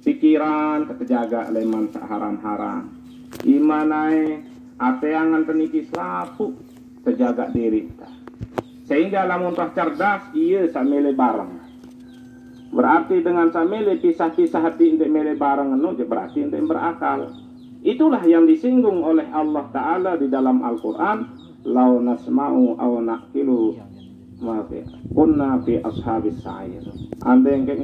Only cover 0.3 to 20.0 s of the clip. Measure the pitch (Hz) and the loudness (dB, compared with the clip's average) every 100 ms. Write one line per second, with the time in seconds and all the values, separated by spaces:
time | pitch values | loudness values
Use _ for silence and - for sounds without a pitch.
0.3 | 156 151 151 151 151 143 127 123 123 113 | 4 2 0 0 -2 -4 -8 -2 -2 -2
1.3 | 117 110 113 110 110 107 - - 104 104 | -4 -2 -2 -2 -2 -4 -6 -8 -6 -6
2.3 | 101 110 104 104 - - - - - - | -6 -6 -6 -6 -8 -10 -18 -20 -20 -18
3.3 | - - 139 151 151 156 156 156 156 156 | -4 2 4 4 2 0 0 0 0 0
4.3 | 151 - - - - 127 131 151 160 160 | -4 -12 -20 -20 -4 -2 0 -2 0 2
5.3 | 160 156 160 151 156 147 165 180 180 175 | 2 2 0 0 -2 -4 -8 -6 -6 -8
6.3 | - 214 - - - - - - 117 123 | -6 -6 -6 -18 -20 -20 -6 -2 0 0
7.3 | 120 - 120 113 107 85 - - - - | -2 -4 -2 0 -2 -4 -16 -20 -20 -20
8.3 | - - - - - - 147 185 196 185 | -16 -10 -10 -10 -20 -2 0 2 0 0
9.3 | 180 180 175 170 185 160 147 196 196 - | 0 -2 -2 -4 -2 -4 0 0 0 -4
10.3 | 151 165 190 180 143 131 143 143 131 127 | -2 2 2 2 0 0 2 2 2 0
11.3 | 107 - - - - - - - - - | 0 -6 -14 -18 -20 -20 -20 -20 -20 -20
12.3 | - - - - - 123 160 - 185 170 | -20 -20 -20 -6 0 4 2 2 0 2
13.3 | 175 165 165 165 214 208 180 175 165 165 | 2 2 2 -2 0 0 2 0 2 -2
14.3 | 160 165 170 160 160 165 156 151 156 151 | 0 0 2 -2 2 2 4 2 0 0
15.3 | 139 143 139 139 131 165 170 120 - - | 0 0 0 0 0 0 -2 -4 -4 -4
16.3 | - 143 - 156 165 170 160 147 139 - | -4 -4 -2 -2 -2 -2 -4 -4 -4 -6
17.3 | - - - - - - 247 311 247 170 | -14 -20 -20 -20 -4 -2 2 2 4 6
18.3 | 165 165 160 247 254 220 185 156 160 127 | 6 8 6 4 4 4 2 2 2 0
19.3 | 156 151 151 120 123 139 180 | -4 -2 -2 -4 -4 -2 0